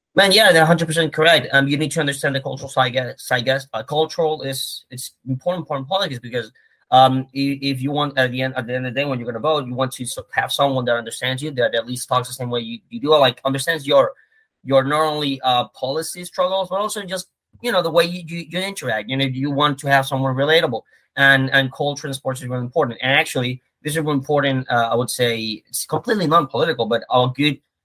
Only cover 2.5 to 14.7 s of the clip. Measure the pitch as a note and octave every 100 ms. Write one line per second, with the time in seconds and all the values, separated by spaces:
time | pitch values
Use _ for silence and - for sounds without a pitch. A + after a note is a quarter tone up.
2.5 | C3 C#3+ - B2+ B2 B2 - - B2+ A#2+
3.5 | C3+ C3+ A2 A2 D3+ D#3+ - D#3+ D#3 C3+
4.5 | C3 - - - B2 - _ B2 C3 -
5.5 | F3+ - C#3 C3+ F#3+ F#3 B2 B2 B2 A2
6.5 | _ _ _ - B2+ C3 C3 C3 C3+ C#3
7.5 | C#3 C#3 C3 C3+ D3 C#3+ C#3 B2+ B2+ C3
8.5 | C3 A#2 B2+ B2+ A#2+ C#3+ B2+ A#2 A2+ C#3+
9.5 | D3+ B2+ B2 C3 - A#2+ - - - A#2+
10.5 | - C#3+ C3 A#2+ A#2 A2+ - B2+ C3 D3+
11.5 | C#3 A2+ A#2 A#2 B2 - B2+ A#2+ - B2
12.5 | A#2+ A2+ A#2 _ A#2 C#3 D#3 C3 A#2+ C3+
13.5 | C3+ C3 E3 C#3 C#3+ B2 - _ _ _
14.5 | _ B2